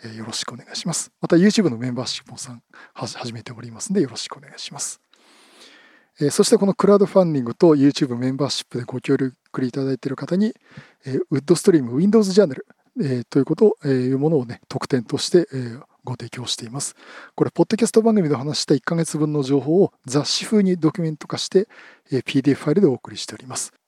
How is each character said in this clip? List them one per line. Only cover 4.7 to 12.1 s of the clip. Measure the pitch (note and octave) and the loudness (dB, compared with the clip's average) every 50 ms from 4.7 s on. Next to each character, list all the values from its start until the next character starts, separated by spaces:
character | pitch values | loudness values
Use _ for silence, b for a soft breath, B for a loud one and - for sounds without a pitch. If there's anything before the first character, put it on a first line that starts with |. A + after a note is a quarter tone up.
| - | -12
ま | C#3 | -10
す。 | - - - - _ _ b b b b b b b b b b b b b b b b b b b b b _ | -10 -10 -10 -14 _ _ b b b b b b b b b b b b b b b b b b b b b _
え | D3 | -2
ー、 | C#3+ | 0
そ | - - G3 | 2 2 4
し | - | 4
て | A#3+ G3 | 4 4
こ | G3+ | 4
の | G3 F#3 | 0 2
ク | - - | 2 4
ラ | G3 G3+ | 4 6
ウ | G3 | 6
ド | G3+ | 4
フ | - - G3 | 4 4 4
ァ | F3+ | 4
ン | E3 D3+ | 4 2
デ | C#3 | 0
ィ | A#2+ | -2
ン | |
グ | A#2 A#2+ | -4 0
と | - F3+ E3+ D3+ | 4 6 6 6
YouTube | C#3+ C3+ C#3+ C3+ - D#3 B2+ A#2+ | 6 6 4 4 2 -2 -4 -2
メ | A#2+ B2+ C3 | -4 -4 -4
ン | C3+ | -2
バ | C3+ D3 | -2 -4
ー | B2 | -4
シ | - - - | -4 -8 -10
ッ | - | -8
プ | - A#2+ | -8 -8
で | B2 | -8
ご | - - B2 | -6 -10 -8
協 | - - C#3 | -2 0 0
力 | C3 C#3 B2+ B2 _ _ _ - C#3+ C3 | 0 0 -2 -6 _ _ _ -6 -4 -4
い | B2 - | -4 -4
た | C#3+ C3+ | -4 -4
だ | C3+ C3+ | -4 -4
い | - | -4
て | - C#3 | -4 -8
い | |
る | C3+ | -8
方 | - C#3+ - F3 | -8 -6 -4 0
に、 | F#3+ G#3+ A3 - B B B B B B B B B _ | 0 0 0 -2 B B B B B B B B B _
え | C3 C3 | -6 -4
ー、 | - F#4 - | -4 -4 -2
ウ | D3+ C3+ | -4 -4
ッ | C#3+ | 2
ド | - E3+ | 2 2
ス | D#3+ - | 4 6
ト | G#3 F3 | 4 4
リ | D3+ | 4
ー | B2+ | 2
ム | A#2 A#2+ | 0 0
Windows | C#3 F3+ G#3 | 2 2 4